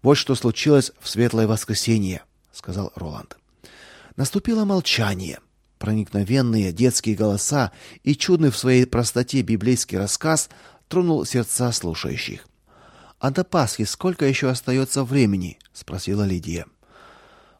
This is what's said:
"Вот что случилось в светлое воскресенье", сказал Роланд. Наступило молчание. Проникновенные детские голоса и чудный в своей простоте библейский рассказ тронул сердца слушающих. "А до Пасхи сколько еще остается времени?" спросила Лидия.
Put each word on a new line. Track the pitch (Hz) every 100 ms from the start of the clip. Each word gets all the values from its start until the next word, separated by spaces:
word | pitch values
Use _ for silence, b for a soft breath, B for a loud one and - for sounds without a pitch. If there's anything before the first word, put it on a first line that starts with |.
"Вот | 127 143
что | -
случилось | 127 120 - 151 143 127 _
в | -
светлое | 107 120 113 107
воскресенье", | 110 - 104 - 113 95 90 - _ _
сказал | - - 92 95
Роланд. | - 82 71 - - _ B B B B B B -
Наступило | 135 202 240 220
молчание. | 202 190 - - 104 92 90 - _ _ _ _
Проникновенные | 104 107 101 101 98 135 120 110 95
детские | 85 123 - 107 104
голоса | 107 101 - 147 110 B B B
и | -
чудный | 147 - 175 151
в | -
своей | 131 127 123
простоте | 113 117 123 123 135
библейский | 101 110 110 127 - 95
рассказ | 101 - 156 160 - B B B _
тронул | 175 175 151
сердца | - 127 113 - 123
слушающих. | 107 87 80 71 113 - - - _ _ b b b b b
"А | -
до | 139
Пасхи | 180 180 120 -
сколько | 107 - 185 175 139
еще | 131 135
остается | 127 - 127 131 139
времени?" | 123 139 110 98 90 - -
спросила | - - 95 - 101
Лидия. | 98 90 80 85 - _ b b b b b b b